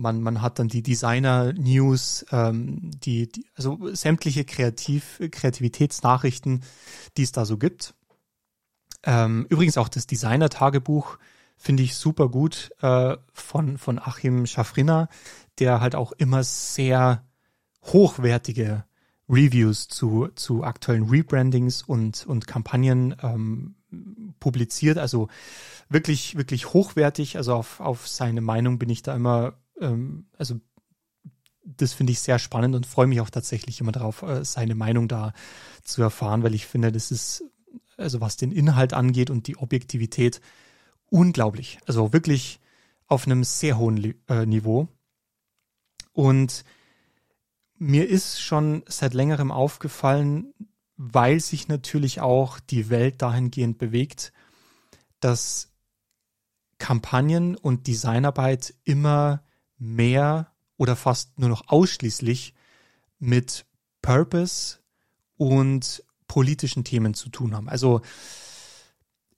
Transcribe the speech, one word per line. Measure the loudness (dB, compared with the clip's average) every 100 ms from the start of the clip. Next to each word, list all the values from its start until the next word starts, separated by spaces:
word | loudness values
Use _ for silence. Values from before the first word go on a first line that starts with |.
man, | -4 -2
man | -2 -2
hat | -4 -2
dann | -2
die | -2
Designer-News, | -2 -2 0 0 2 2 2 0 2 4 4 2 0 -8 -4
ähm, | 0 0 0 -4 -8 -10
die, | -10 -4 -4 -4
die, | -8 -16
also | -8 -8 -6 -8
sämtliche | -4 0 0 0 -2
Kreativ-, | -4 -2 -2 -2 -4 -4 -4 -10 -10
Kreativitätsnachrichten, | -4 -2 0 -2 0 -2 2 2 4 2 -2 -4 -4 -6 -20 -20 -20 -12 -4
die |
es | -2
da | -2
so | -2 0
gibt. | -2 -4 -16 _ _ _ _ _ _ _ _ _ -20 -8
Ähm, | 2 2 4 0 0
übrigens | 2 4 2
auch | 0
das | -2 -6
Designer-Tagebuch | -4 0 2 2 2 2 2 0 -2 -2 -12 _ _ _ _
finde | 0 2
ich | 2
super | -2 -2 2 2
gut, | 2 0 -2 -16 -2
äh, | 2 4 2 -2 _
von, | -20 -6 -2 -2 -4
von | -4 -4
Achim | -6 -4 0 0 0
Schafriner, | -2 -2 0 2 2 0 -6 -20 -20 _ -2
der | 2 2
halt | 2
auch | -2 -6
immer | -2 0 2
sehr | 0 -6 -8 -2 2 4 4 2 -4 _ _ _ _ _
hochwertige | 4 6 6 4 0 0 -2 -4 -2 -2 -6 _ _ _ 2
Reviews | 6 6 6 4 2 -4
zu, | -4 0 0 -2
zu | -6 -4 -4
aktuellen | -4 -6 -2 0 4
Rebrandings | 2 2 2 2 2 0 -2
und, | -4 -2 -2 -4 -4
und | -4 -4
Kampagnen, | -8 -4 0 2 4 0 -2
ähm, | -6 -4 -4 -6 -10 -16 _ -18 -16 -18 -18 -6
publiziert. | -4 -2 -4 0 0 2
Also | 0 -2 -4 -8 -20 -20 -20 -20 -2
wirklich, | -2 0 -4 -4 -8
wirklich | -6 -6 2
hochwertig. | 2 2 2 0 0 -8 -6
Also | -2
auf, | -2 -4 -8
auf | -6 -6 -8
seine | -4 -2 -2
Meinung | -2 0 0 0
bin | -2
ich | -4
da | -4
immer, | -2 0 0 -2 -8 _ -8
ähm, | -4 -4 -6 -12 -16 -12
also | -10 -10 _ _ _ _ _ _ -20 _ _ _
das | -14 -2 -2
finde | 0 -2
ich | 0
sehr | 0 0
spannend | 0 -2 0
und | 0 -2
freue | 2 4
mich | 2
auch | -2
tatsächlich | -6 -6 -8 -8 -8
immer | -4
darauf, | -4 -6 -6
äh, | -6 -6
seine | -6 -4 -4
Meinung | -2 0 0 0
da | -2 -6 -10 -16 -20 -20 -20
zu | -10 0
erfahren, | 0 0 -2 2
weil | 2
ich | 0 -4
finde, | 0 0
das | 0 -4
ist, | -6 -6 -10 -12 _ _ -20 _ -10
also | -6 -4
was | -4 -4
den | -4
Inhalt | 2 4 6 4
angeht | 2 0 2 0
und | -2 -6
die | -8
Objektivität, | -4 -4 -4 -6 -4 0 0 0 _ _ _ _ _ _ 0
unglaublich. | 4 4 4 0 -2 -12 -14 -2
Also | 0 4
wirklich | 2 2 0 -2 -14 _ _ _ _ -2
auf | 0 2
einem | 0
sehr | 0 -2 0 0
hohen | 0 0
Li-, | -2 -6 -4
äh, | -2 2
Niveau. | 0 2 0 -2 _ _ _ _ _ _ _ _ _ _ -20 -10
Und | 2 4 6 2 -2 -16 _ _ _ _ _ _ _ _ _ _ -8
mir | 2 4 4
ist | 2 0 -8
schon | -2 0 0 -2 -6
seit | -4 -2
längerem | 0 0 0 -2
aufgefallen, | 0 -2 -2 -12 -2 0 2 2 -2 -6 -16 -20 _ _ -16
weil | -2 2 4 2
sich | 0 -8 -4
natürlich | -6 -4 -2 -2 -2
auch | 2 2 0 -4
die | -6 -4 0
Welt | 0 0 0
dahingehend | -2 0 -2 -2 -4 -2
bewegt, | -4 -2 -4 -8 -16 _ _ _ _ _ _ _ _ _
dass | 0 0 -2 -8 -12 _ _ _ _ _ _ _ _ _ _ -10
Kampagnen | -2 -2 0 0 2 2 0 -2
und | -2 -2 -2
Designarbeit | -4 0 0 0 0 0 0 -6 -10
immer | -2 0 2 2 2 -2 _ _ _ -14
mehr | -8 0 2 4 2 0 -6 _ _ -2
oder | 0 0
fast | 0 0 -4 -2
nur | 0
noch | 0 2
ausschließlich | 4 4 0 -6 -4 -2 -4 -6 _ _ _ _ _ _ -8
mit | 0 2 0 -8 -14 _ _ _
Purpose | 2 2 4 0 -2 -4 -8 -12 _ _ _ _ _ -2
und | 2 4 4 0 -4 -10 -14 _ -4
politischen | 0 2 0 -4 -4
Themen | -2 0 0
zu | -2 -10
tun | -8 -6 -6
haben. | -6
Also | 0 2 2 0 -18 -20 -20 -20 -20 -20 -20 _ _ _ _ _